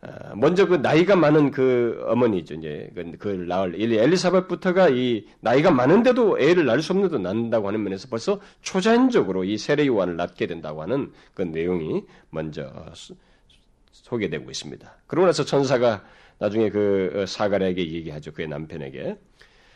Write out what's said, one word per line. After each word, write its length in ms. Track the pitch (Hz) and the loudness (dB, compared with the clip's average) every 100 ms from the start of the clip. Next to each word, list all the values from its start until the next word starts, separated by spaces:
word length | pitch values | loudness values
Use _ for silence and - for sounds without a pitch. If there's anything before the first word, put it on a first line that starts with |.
어, 360 | - - - 101 | -18 -18 -14 0
먼저 300 | 143 180 185 | 2 4 4
그 80 | 175 | 4
나이가 400 | 117 151 180 190 | 4 4 6 6
많은 340 | 151 151 139 | 6 6 4
그 540 | 135 131 123 117 - - | 2 2 2 0 -2 -2
어머니죠. 480 | 117 120 95 80 | 2 2 2 -4
이제 340 | 78 78 73 50 | -10 -10 -10 -12
그, 180 | 90 85 78 | -12 -12 -10
그 100 | 104 95 87 | -8 -6 -4
낳을 260 | 90 90 | -2 -2
엘리-, 240 | 85 113 110 | -2 0 2
엘리사벳부터가 920 | 127 180 175 180 180 175 190 180 180 | 4 2 2 0 0 -4 -2 2 4
이 360 | 123 127 110 - _ | 4 0 -2 -6 _
나이가 320 | 110 131 175 | 0 2 4
많은데도 680 | 135 127 202 247 247 214 - | 4 4 4 4 4 2 4
애를 280 | 139 180 135 | 4 4 4
낳을 160 | 117 | 0
수 100 | 156 | 0
없는데도 260 | 185 196 139 | 0 0 -2
낳는다고 480 | 90 110 117 113 101 | -4 -4 -2 -2 -2
하는 160 | 110 | -4
면에서 240 | 101 95 - | -4 -6 -8
벌써 320 | 117 185 196 - _ | -6 -4 -4 -6 _
초자연적으로 800 | - 190 208 233 262 226 95 92 | -6 -2 2 4 4 2 0 -2
이 160 | 92 107 | -2 -4
세례 300 | - 147 143 | -2 0 2
요한을 260 | 110 90 | 2 0
낳게 320 | 85 87 - 107 | -2 -6 -6 -8
된다고 360 | 82 78 78 | -6 -10 -10
하는 300 | 80 139 82 - _ | -6 -6 -6 -14 _
그 80 | - | -8
내용이 640 | 90 80 87 90 78 170 - - _ | -6 -4 -2 -2 -4 -6 -8 -20 _
먼저 420 | 78 80 78 69 65 80 | -10 -8 -10 -14 -16 -20
소-, 220 | - - 185 _ _ _ _ _ _ _ | -20 -20 -20 _ _ _ _ _ _ _
소개되고 580 | _ _ 120 92 76 64 | _ _ -6 -4 -6 -8
있습니다. 480 | 76 73 64 - _ _ | -12 -12 -16 -18 _ _
그러고 180 | 143 185 | 0 2
나서 180 | 156 | 2
천사가 600 | 139 143 131 120 120 101 - - _ _ | 0 0 2 2 2 0 -6 -20 _ _
나중에 320 | 104 110 107 | -4 0 0
그, 420 | 101 104 98 92 101 | 0 0 0 0 -2
어, 100 | 95 | -6
사가랴에게 640 | - 104 98 95 90 82 | -4 -2 0 0 -2 -4
얘기하죠. 420 | 82 80 76 80 | -6 -10 -12 -14
그의 120 | 80 80 | -10 -10
남편에게. 720 | 73 78 82 69 65 117 214 _ _ - _ _ | -8 -10 -12 -12 -10 -10 -12 _ _ -20 _ _